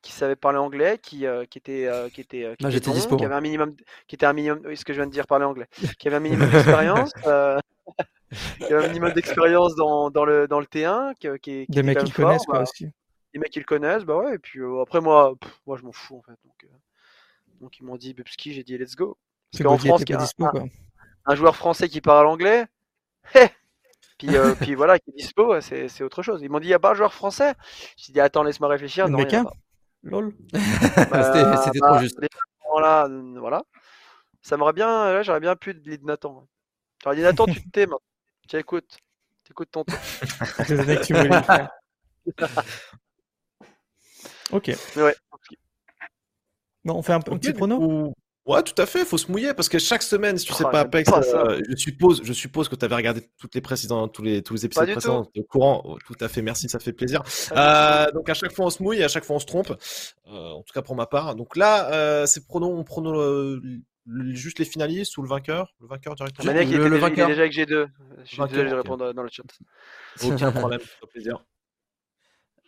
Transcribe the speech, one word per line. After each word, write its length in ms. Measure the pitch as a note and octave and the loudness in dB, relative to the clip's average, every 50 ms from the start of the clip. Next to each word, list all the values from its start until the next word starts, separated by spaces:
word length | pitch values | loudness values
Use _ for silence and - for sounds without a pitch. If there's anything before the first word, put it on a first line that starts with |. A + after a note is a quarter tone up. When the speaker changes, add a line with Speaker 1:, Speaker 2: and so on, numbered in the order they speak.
Speaker 1:
qui 120 | _ - - | _ -20 -10
savait 240 | - C#3+ C3+ C#3 | -6 -4 -4 -4
parler 220 | C3+ - C#3+ C#3 C#3 | 0 0 0 0 0
anglais, 400 | C#3 C#3+ C#3 C#3+ D3+ F3+ A3 A3 _ | -2 -4 -2 0 0 0 0 -2 _
qui, 240 | - - C#3+ C3+ | -18 -14 -8 -6
euh, 180 | C3 B2 B2 B2 | -6 -6 -6 -8
qui 140 | A#2+ - C3+ | -10 -16 -20
était, 280 | _ - C3+ C3+ C3 | _ -12 -8 -6 -6
euh, 220 | B2+ A#2+ A#2+ A#2+ B2 | -4 -6 -6 -8 -10
qui 120 | _ - | _ -16
était, 240 | C3 _ - B2 A#2+ | -20 _ -12 -12 -10
euh, 100 | A2+ A#2 | -10 -10
qui 100 | - C#3 | -6 -6
Speaker 2:
Non, 60 | C#3 | -2
Speaker 1:
était 60 | B2+ | -2
Speaker 2:
j'étais 140 | B2 - C#3+ | -2 -2 -2
Speaker 1:
bon, 60 | B2 | -2
Speaker 2:
dispo, 200 | B2+ - - C#3 | -2 0 0 0
Speaker 1:
qui 60 | C3+ C3 | 0 0
Speaker 2:
moi. 40 | |
Speaker 1:
avait 80 | C#3 C#3 | -2 -4
un 60 | C#3+ | -4
minimum, 340 | D3+ D3+ D#3 D#3 D3+ D3+ D3+ C#3+ _ _ - - _ | -4 -4 -2 -2 -4 -4 -4 _ _ _ -20 -20 _
qui 80 | _ - | _ -6
était 120 | C#3+ - | 0 2
un 60 | C#3+ C#3+ | 2 2
minimum, 300 | D3+ D3+ D3+ D3 D#3 D#3 | 0 -2 -4 -4 -4 -6
oui, 120 | D3+ D3+ | -14 -14
ce 80 | D3 - | -14 -10
que 80 | - D3 | -10 -6
je 80 | C#3 | -6
viens 60 | C#3+ | -6
de 60 | C#3+ C3+ | -6 -6
dire, 140 | C#3+ C#3 | -8 -2
parler 180 | - C#3+ C#3 C#3+ | 0 0 0 0
anglais, 240 | C#3 C#3 B2+ A#2+ _ _ - G3+ C3+ G#2 _ | 0 -4 -6 -12 _ _ -8 -8 -8 -8 _
qui 100 | - D3 | -4 -2
avait 80 | C#3+ | -2
un 40 | D3 | -2
minimum 280 | D#3 D#3 D#3 - C#3+ C3+ | -2 0 2 2 2 6
Speaker 2:
<laughs> 20 | |
Speaker 1:
d'expérience, 600 | A#2 D#3 C#3 D3+ D#3 D#3 D#3 E3 F#3+ A3+ C4 D4 - - - | 6 6 6 6 6 4 4 2 2 0 0 -2 -6 -6 0
euh, 320 | D#3 D3 C#3+ C#3 C#3 C3+ C#3 - _ _ _ _ | 2 2 2 2 2 0 -2 -6 _ _ _ _
<laughs> 720 | - - - - _ _ _ _ _ - G#2 - - - - | -20 -10 -10 -10 _ _ _ _ _ -16 -12 -12 -12 -12 -10
qui 140 | - - D3+ | -4 0 2
avait 120 | D3+ D#3 | 2 2
un 40 | E3 | 0
minimum 240 | E3+ E3+ E3+ E3+ E3+ | -2 -2 -2 -2 0
d'expérience 640 | E3+ E3+ - - D#3+ E3 E3 E3+ F3 F3 E3+ E3 | -2 -4 -2 0 2 4 4 6 6 4 4 2
dans, 360 | D#3 D#3+ D3+ D3+ D3 D3 D3 | 0 0 0 2 0 -2 0
dans 140 | C#3+ D3+ D3 | 0 0 2
le, 240 | D3 D3+ D3 D3 C#3+ | 4 4 2 2 2
dans 120 | D3 D3 | 0 -4
le 60 | D3 | -4
T 180 | - - D#3 D#3 | -4 -6 -4 -4
un, 280 | E3 G3 A3+ C4+ C#4 C4 _ | -2 -2 -4 -4 -6 -10 _
que, 160 | - D#3+ C#3 | -10 -10 -10
qui, 300 | C#3 - - C#3 C3+ C3+ | -10 -10 -12 -12 -12 -10
qui 0 | - | -4
Speaker 3:
Des 120 | C#3+ C#3+ | -2 0
Speaker 1:
était 20 | C3+ | 0
Speaker 3:
mecs 160 | C#3 C#3 C#3+ | 2 2 0
Speaker 1:
quand 60 | C#3 | 0
Speaker 3:
qui 80 | C#3 C3 - | -2 0 2
Speaker 1:
même 80 | D3+ E3 | 2 4
Speaker 3:
connaissent, 100 | F3 D#3 | 4 2
Speaker 1:
fort, 80 | - | 0
Speaker 3:
quoi, 120 | - C#3 C3 | -2 -2 -2
Speaker 1:
bah, 40 | B2+ | -2
Speaker 3:
aussi. 260 | B2+ - - D#3+ D3+ - _ _ _ _ _ _ _ _ | -4 -6 -12 -16 -16 -16 _ _ _ _ _ _ _ _
Speaker 1:
des 60 | C#3+ | -10
mecs 100 | D#3 D3+ | -10 -8
qui 80 | - D#3 | -8 -10
le 80 | C#3+ | -6
connaissent, 380 | - D#3 D3 D3 D3+ F3+ A3 G3+ | -4 -4 -2 0 0 -2 -2 -2
bah 120 | D#3+ D3+ | -2 -2
ouais, 200 | E3 G#3+ D4 B3+ | -2 -2 -2 -6
et 20 | F3+ | -8
puis, 220 | _ - - C3+ | _ -14 -14 -12
euh, 200 | C3 B2 B2+ B2+ | -10 -8 -4 -4
après, 200 | B2+ - - E3+ | -4 -2 -2 -2
moi, 340 | E3 D#3+ D#3 D3+ C#3+ C3+ C3 B2+ | 2 6 8 8 8 6 4 -4
pff, 220 | - - - _ _ | -16 -20 -20 _ _
moi, 100 | - C#3 | -14 -14
je 60 | B2+ B2 | -12 -14
m'en 100 | B2 A#2 | -20 -20
fous, 240 | - - - C3+ | -20 -20 -20 -20
en 60 | B2+ _ | -20 _
fait, 160 | _ A#2 _ _ | _ -20 _ _
donc, 200 | B2+ _ _ _ | _ _ _ _
euh, 40 | _ C3+ B2+ _ _ _ _ _ _ _ _ _ _ _ _ _ _ _ _ | _ _ _ _ _ _ _ _ _ _ _ _ _ _ _ _ _ _ _
donc, 180 | B2+ C3 - _ | -20 -20 -20 _
ils 60 | C3 | -16
m'ont 120 | B2+ B2+ | -16 -16
dit 180 | B2 A#2+ C3 C3 | -14 -14 -16 -16
Bubski, 400 | B2 B2 - - - - D3 D3 | -16 -18 -18 -16 -16 -14 -12 -12
j'ai 100 | C#3 B2+ | -12 -12
dit 140 | B2 B2+ B2 | -10 -8 -8
let's 180 | B2+ B2+ - | -8 -10 -6
go. 220 | - F3+ - - _ _ _ _ _ _ _ | -6 -6 -6 -6 _ _ _ _ _ _ _
Parce 80 | - - | -8 2
Speaker 3:
Puis 60 | D3 | 6
Speaker 1:
qu'en 120 | C#3+ C#3 | 6 6
Speaker 3:
Bobby 120 | C3 B2+ C#3+ | 6 6 4
Speaker 1:
France, 140 | E3+ F3 D#3 | 4 4 4
Speaker 3:
était 120 | - D#3 | 0 -2
pas 60 | C#3+ | -4
Speaker 1:
un, 20 | D3+ | -4
Speaker 3:
dispo, 220 | - - _ E3 | -4 -4 _ -2
Speaker 1:
un, 40 | D3+ | -2
Speaker 3:
quoi. 140 | D3 C#3 B2 B2+ - - - - _ _ - _ _ _ _ | -2 -2 -8 -10 -14 -18 -20 -20 _ _ -20 _ _ _ _
Speaker 1:
un 80 | C3+ C#3+ | 0 0
joueur 200 | C#3+ D#3 E3 D#3 | 6 6 4 4
français 320 | - - E3+ E3 - - E3+ | 4 -2 -2 -2 0 -2 -4
qui 120 | - D3+ | -4 -4
parle 260 | - D#3 D3 D3 D3 | 4 6 8 8 8
anglais, 400 | D3+ D#3+ E3 F3 G3 G#3+ A#3+ A#3 A3 _ _ _ _ _ _ _ _ _ _ _ | 6 4 2 2 2 2 2 0 -2 _ _ _ _ _ _ _ _ _ _ _
<laughs> 100 | - - | 6 8
hé, 140 | C4 B3 - - _ _ _ _ _ _ _ _ _ _ _ _ _ | 8 8 8 6 _ _ _ _ _ _ _ _ _ _ _ _ _
puis, 180 | - C#3+ D3 | -4 0 2
euh, 180 | C#3 C3+ C3 C3 | 4 4 4 2
Speaker 3:
<laughs> 60 | B2+ | 2
Speaker 1:
puis 140 | C3+ C3 C#3+ | -2 -4 0
voilà, 240 | B2+ C#3+ E3 F#3 F3 | 2 6 6 6 6
qui 120 | _ - | _ -4
est 60 | C#3 | -18
dispo, 440 | C#3 C#3+ - - - G#3+ A#3 G#3 D#3+ | -16 -16 -10 2 2 4 4 4 0
c'est, 280 | C#3 - - C3+ C3 B2+ | -2 -6 -10 -10 -10 -10
c'est 140 | - - C#3 | -10 -10 -10
autre 200 | C3 - - F3+ | -10 -8 -10 -8
chose. 180 | A#3 G#3+ E3+ C#3+ | -6 -6 -6 -6
Ils 80 | C#3 | -6
m'ont 100 | C#3+ D3+ | -6 -6
dit, 80 | D#3 E3+ | 0 2
y 60 | F#3 | 2
a 40 | F3 | 4
pas 140 | F3 G3 A3 | 4 4 2
un 20 | |
joueur 180 | G3+ G#3+ G3+ - | 4 2 0 0
français ? 420 | - - G3+ G3 - C#4 C#4+ C4+ - - - - - - - - | -2 -8 -8 -2 0 0 0 0 -2 -12 -20 -20 -20 -20 -20 -20
J'ai 160 | _ - - C3+ | _ -20 -6 2
dit, 80 | C#3+ | 2
attends, 220 | C#3+ C#3+ - D#3 D3+ | 2 4 4 2 0
laisse-moi 240 | D3 C#3+ - D3+ C#3+ | 0 -2 -2 0 0
réfléchir. 380 | C#3+ C#3 C#3+ C#3 - - F#3+ | 0 -2 -2 -8 -2 0 0
Speaker 3:
Le 60 | F3+ C#3+ | 2 2
Speaker 1:
Non, 60 | C#3 | 2
y 40 | C#3 | 0
en 20 | |
a 20 | |
Speaker 3:
Mecca ? 180 | C#3 G#3 A3 B3 | 2 2 0 0
Speaker 1:
pas. 80 | - - - _ _ _ _ _ _ _ _ _ | -2 -8 -16 _ _ _ _ _ _ _ _ _
Speaker 3:
LOL. 320 | - - G3 G#3+ G#3+ G#3 _ - | -8 -6 -6 -6 -6 -10 _ -20
Speaker 2:
<laughs> 100 | - - | -6 -4
C'était, 640 | - G3+ G#2 G#2 - - - - - B2 - - | -2 -2 0 0 2 2 2 4 4 2 4 4
Speaker 1:
Euh, 400 | - C3 C3+ C3+ - - - C3+ C3+ C3+ | 2 2 4 4 4 6 6 4 4 2
Speaker 2:
c'était 140 | C3+ C3 C#3 | 2 0 2
Speaker 1:
bah, 80 | C#3+ C#3+ | 4 6
Speaker 2:
trop 80 | C#3+ C#3+ | 6 6
juste. 220 | C3+ B2 - - | 4 0 -4 -6
Speaker 1:
déjà, 180 | C#3+ D3 _ - - _ _ _ _ D3+ | -8 -8 _ -8 -10 _ _ _ _ -2
voilà, 360 | D3+ D#3 D#3 D#3 D#3 D#3 D3 | 0 2 4 4 4 4 4
euh, 300 | C#3 C3+ C3+ B2+ B2+ B2+ B2 | 2 -2 -10 -14 -14 -16 -10
voilà. 240 | A#2+ A2+ C#3 F3 C#4 _ _ _ _ _ _ - _ _ _ _ _ _ _ _ _ | -8 -4 -4 -6 -6 _ _ _ _ _ _ -20 _ _ _ _ _ _ _ _ _
Ça 140 | - D3+ | -4 -2
m'aurait 160 | D3 D3 D3+ D#3 | 2 2 2 2
bien, 400 | D#3 G#3+ A3+ A3+ A3 G#3+ G3 F#3 | 2 0 0 2 2 2 2 0
là, 100 | G3 G#3 | 0 0
j'aurais 180 | G3+ E3+ D#3 | 0 -2 0
bien 160 | D#3 E3+ F3+ | 0 -2 -2
pu 160 | F3+ - G3 F#3+ | -2 -4 -12 -12
lead 320 | E3 D3 D3+ D#3 D3 C#3 | -12 _ -14 -14 -12 -6
Nathan. 420 | D3 D3+ D3+ - D3+ C#3 C3 C3 _ _ _ _ _ _ _ _ _ _ _ - | -8 -8 -6 -6 -14 -14 -14 _ _ _ _ _ _ _ _ _ _ _ _ -4
J'aurais 140 | C#3 C#3 | -2 -2
dit, 60 | D3+ E3 | 4 4
Nathan, 240 | F3 F3+ - - | 4 6 6 4
tu 140 | - E3 - - | 2 2 -4 -6
te 60 | F3+ | -6
tais, 160 | - G#3 G3+ | 0 0 0
maintenant. 140 | F#3 D3+ C3+ _ _ _ _ _ _ _ _ _ _ | 0 0 -8 _ _ _ _ _ _ _ _ _ _
Tiens, 120 | - D#3 | -8 -8
écoute, 380 | D3+ - - E3+ - _ - - _ _ _ _ _ _ _ _ _ | -6 -4 -8 -8 -8 _ -20 -20 _ _ _ _ _ _ _ _ _
t'écoutes 260 | _ _ - E3 _ | _ _ -16 -14 _
ton 140 | - E3 D#3 | -8 -10 -8
tour. 140 | - - - | -8 -10 -10
Speaker 3:
<laughs> 580 | - - - - - C3+ - - B2 - - | -10 -12 -12 -12 -10 -12 -10 -8 -10 -10 -6
Ça 80 | - - | -6 -2
fait 100 | - D3+ | 0 0
des 40 | C#3+ | 0
années 160 | C#3 C#3 D3+ | 2 0 0
que 80 | - - | -2 0
tu 100 | - D#3+ | 0 2
voulais 140 | E3 D3+ C#3+ | 2 4 6
le 140 | F3+ F3 - | 4 4 6
faire. 260 | - F#3+ D3+ C#3 - - - _ _ _ _ _ _ _ _ _ | 6 4 4 4 -2 -12 -20 _ _ _ _ _ _ _ _ _
Speaker 1:
<laughs> 380 | - - - E3 D3 A#2 D3+ - - - - - - - - _ _ _ _ _ _ _ _ _ _ _ _ - _ _ _ _ _ _ _ _ _ _ - - - - - - - - | -12 -6 -6 -6 -4 -4 -6 -6 -6 -12 -18 -18 -20 -20 -20 _ _ _ _ _ _ _ _ _ _ _ _ -20 _ _ _ _ _ _ _ _ _ _ -20 -20 -20 -20 -14 -12 -4 -4
Speaker 3:
Ok. 180 | G3 - - B2 - - - - | -4 -4 -4 -8 -8 -8 -12 -2
Speaker 1:
Mais 60 | D3 D3+ | 2 2
ouais. 140 | D3 D3 - _ _ - - _ - - _ _ _ _ _ _ _ _ _ - - _ _ _ _ _ _ _ _ _ _ _ _ _ _ _ | 2 2 2 _ _ -20 -20 _ -20 -20 _ _ _ _ _ _ _ _ _ -20 -20 _ _ _ _ _ _ _ _ _ _ _ _ _ _ _
Speaker 3:
Bon, 100 | E3+ D#3+ | -8 -6
on 80 | E3+ D#3+ | -6 -2
fait 100 | - F3 | 0 0
un, 20 | |
un 20 | E3 | 0
Speaker 4:
Ok, 220 | D#3 - - F3 | 0 -2 -8 -6
Speaker 3:
petit 80 | - C#4 | -4 -4
Speaker 4:
du 60 | D#4 | -2
Speaker 3:
prono ? 240 | A3 F#3 G3 A3+ C4 | -2 0 0 0 2
Speaker 4:
coup, 360 | D#4+ D#4+ D#4 D#4 D4+ D4 B3 _ _ _ _ _ _ | 2 0 0 0 -2 -4 -6 _ _ _ _ _ _
ouais, 160 | - - - E4+ | 2 2 2 2
tout 180 | - - - | 2 0 0
à 40 | F3+ | 0
fait, 220 | - - F4+ F4+ | 0 2 -2 -2
faut 100 | - - | 0 -2
se 160 | D#3+ - - F3+ | -4 -4 -2 -4
mouiller, 220 | G#3 A#3 C#4+ C#4 | -4 -2 -4 -2
parce 160 | - E3 - | -2 -4 0
que 80 | - E3 | 0 0
chaque 240 | D#3 - A#3+ A3+ - | 0 0 -2 -2 -2
semaine, 340 | - - G3+ G#3 G#3 G3 | 0 0 0 0 0 -2
si 80 | F3+ - | -2 -4
tu 80 | - - | -6 -4
sais 120 | - D#3+ | -2 0
Speaker 1:
Oh, 40 | C3+ | 2
Speaker 4:
pas 100 | B2+ D3+ | 2 2
Speaker 1:
j'aime 60 | C#3+ B2 | 2 2
Speaker 4:
Apex, 220 | C3+ E3 D#3 - | 2 2 4 6
Speaker 1:
pas 120 | F#3+ D#3+ C3+ | 4 4 4
ça. 200 | B2+ B2 A#2+ A#2+ | 2 2 2 2
Speaker 4:
euh... 160 | A2+ G#2 - G#2 | 2 0 -2 -4
je 100 | A2+ C3 | -6 -6
suppose, 460 | C3 - D3+ C#3 C3+ E3 F3+ E3+ C3 - | -6 -6 -8 -4 4 6 6 6 4 0
je 100 | A2 B2 | -8 -8
suppose 340 | - - B2+ - D#3 D#3 - | -8 -10 -8 -4 -4 -4 -4
que 60 | - | -4
t'avais 180 | B2+ - A2+ A#2+ | -6 -4 -2 -2
regardé 320 | A#2+ A2+ A#2 A#2 A#2 - _ _ _ | -2 -2 -2 -2 -4 -8 _ _ _
toutes 160 | - A#2+ - | -20 -10 -10
les 80 | B2+ B2+ | -10 -6
précédents, 440 | - C3 A#2+ - G#2 A#2+ A2+ A2 | -6 -8 -8 -4 -4 -4 -4 -4
tous 160 | A2 - - G#2+ | -6 -8 -8 -4
les, 200 | A2 G#2+ G2+ G2+ | -2 -2 -2 -4
tous 100 | - A2+ | -6 -10
les 140 | A2 G2+ | -6 -6
épisodes 160 | A#2 - D#3+ D#3+ | -4 0 0 0
Speaker 1:
Pas 40 | |
du 60 | F3 G#3 | 0 -2
Speaker 4:
précédents, 320 | A#3 A3+ A#3 A#3 B3 A3 | -4 -2 -2 -2 -2 -4
Speaker 1:
tout. 60 | - _ | -6 _
Speaker 4:
t'es 80 | G#3 | -12
au 40 | G#3+ | -12
courant. 360 | _ - C3+ B2+ C#3 C3+ - - | _ 0 2 4 4 2 2 -4
Oh, 120 | - D#2 - - | -10 -16 -16 -16
tout 120 | - A#2 - | -20 -14 -10
à 80 | A2+ A2+ | -10 -8
fait, 140 | - - A2 | -6 -6 -6
merci, 260 | A2 A2 - - B2 | -6 -6 -6 -8 -8
ça 100 | - A#2 | -8 -8
fait 140 | - - A#2 | -8 -8 -8
plaisir. 300 | - B2+ B2 C3 D3+ C3 | -6 -6 -4 -4 -4 -6
Speaker 1:
Pas 320 | - - - - - D#3+ | -6 -8 -10 -8 -4 2
du 40 | D#3 | 4
Speaker 4:
Euh, 480 | C#3+ D3 D3+ D3+ D3+ D3+ D3+ D3+ D3+ | 4 6 6 6 6 6 6 4 2
Speaker 1:
tout. 60 | D3+ D3 D#3+ | 2 0 -4
Speaker 4:
donc 100 | D#3+ - | -4 -4
à 60 | D#3+ | -4
chaque 180 | - - - - | -4 -4 -8 -4
fois 140 | - F#3 | -2 -2
on 40 | F3+ | -2
se 120 | E3 - F#3+ | -2 -2 -4
mouille 160 | G3 A3+ G#3+ | -2 0 0
et 60 | F3 | 0
à 40 | C#3+ | 0
chaque 160 | - D#3+ - | 0 -4 -4
fois 120 | - D3 | -4 -4
on 20 | D3 | -4
se 60 | - | -4
trompe, 240 | - - F3 G3 - - - - - - - - - - _ _ _ | -4 -4 -4 -4 -4 -6 -10 -10 -14 -14 -14 -14 -16 -18 _ _ _
euh, 220 | G#2 G2 E2 E2+ | -16 -14 -14 -14
en 120 | D#2 D2+ - | -14 -16 -18
tout 120 | - - | -12 -10
cas 80 | C3+ C3 | -10 -10
pour 120 | - C3 | -8 -6
ma 120 | B2 A#2 | -8 -6
part. 280 | - - C#3+ D3+ D#3+ B2+ | -4 -2 -4 -4 -4 -8
Donc 200 | A2 A#2 - - | -10 -12 -10 -2
là, 340 | D#3+ F#3+ G#3+ G#3+ G#3 F#3 B2+ D3+ | 2 4 4 4 4 2 0 -2
euh, 340 | D#3 D3+ D3+ D3+ D3 D3 | 0 0 0 2 0 2
c'est 200 | C#3+ - D#3 C#3 | 0 0 -2 -2
prono, 220 | _ - F3+ E3+ F3+ | _ -6 -4 -4 -4
on 160 | F3+ E3+ D#3+ | -4 -6 -8
prono, 340 | - - - D#3+ D#3+ D#3 D#3 | -10 -10 -8 -6 -4 -2 -2
euh, 440 | D3 C#3+ C#3 C#3+ C#3 C#3 C3+ C3 B2+ B2+ B2+ A#2 A#2+ _ _ _ _ | 0 0 0 -2 -2 -4 -6 -8 -10 -12 -14 -14 -18 _ _ _ _
le, 280 | A#2 A#2 B2+ C3 B2+ B2+ | -14 -10 -8 -8 -8 -8
juste 240 | B2 B2 D#3+ - - | -10 -10 -12 -6 -6
les 80 | D#3+ | -8
finalistes 500 | D#3+ - D#3 D3+ D3+ E3 F#3 G3+ - - | -6 -4 -6 -6 -4 -4 -6 -6 -8 -8
ou 60 | - C#3 | -10 -8
le 60 | C3 | -6
vainqueur, 460 | C3+ C#3 C3+ - D#3 E3+ F#3+ F#3 _ _ | -6 -6 -6 -6 -6 -6 -6 -8 _ _
le 60 | A#2 | -20
vainqueur 280 | A#2 C3+ C3+ _ D3+ D3+ | -18 -18 -16 _ -14 -12
directement. 380 | C#3 C#3 C3+ C3+ - - - C#3 | -10 -12 -12 -10 -6 -4 0 2
Speaker 1:
Maniac, 160 | D#3+ F3 - | 2 2 4
il 80 | E3 | 4
Speaker 2:
Le, 40 | D3+ | 2
Speaker 1:
était 80 | D3+ D3+ | 4 4
Speaker 2:
le 60 | D#3 | 4
Speaker 1:
déjà, 100 | D3+ D3 | 4 2
il 60 | E3+ D#3+ | 2 2
est 40 | |
Speaker 2:
vainqueur. 120 | D3 F3 E3 | 2 2 2
Speaker 1:
déjà 120 | D3+ D3+ | 4 2
avec 120 | D#3+ D#3+ D3 | 2 0 2
G 120 | D#3 D#3+ | -2 -2
deux. 240 | D3+ D3+ D3+ D3 C#3+ _ _ - _ C3+ - B2+ | 0 0 -2 -2 -2 _ _ -20 _ -20 -20 -20
Je 40 | - | -20
suis 80 | - | -6
Speaker 4:
Vainqueur, 120 | - C#3+ C3+ | -6 -6 -4
Speaker 1:
désolé, 180 | C3 C#3 C#3 C3+ | 0 -2 0 0
je 60 | C3 | 0
Speaker 4:
ok. 80 | B2+ B2 | -4 -4
Speaker 1:
réponds 140 | C3 C3 B2+ | -4 -6 -6
dans, 140 | B2+ B2 B2 | -6 -8 -8
dans 80 | B2 B2+ | -8 -10
le 80 | A#2+ | -12
chat. 120 | - - B2 - - _ - _ _ _ _ - - - - - - - A#2+ | -12 -16 -20 -20 -20 _ -20 _ _ _ _ -20 -20 -20 -20 -20 -14 -6 -4
Speaker 4:
Aucun 300 | B2 C#3 C3 C#3+ C3+ A#2+ | -2 -2 0 0 0 0
Speaker 2:
<laughs> 0 | |
Speaker 4:
problème, 280 | C3 A#2+ A#2+ A#2 A#2+ | 0 -4 -4 -4 -6
ça 60 | A#2+ - - _ | -10 -14 -20 _
fait 60 | - | -20
plaisir. 360 | - _ A#2+ G#2+ A2 A#2+ - _ _ _ _ _ _ _ _ _ _ _ _ _ _ _ _ _ _ _ _ _ _ _ _ _ | -20 _ -12 -10 -8 -10 -10 _ _ _ _ _ _ _ _ _ _ _ _ _ _ _ _ _ _ _ _ _ _ _ _ _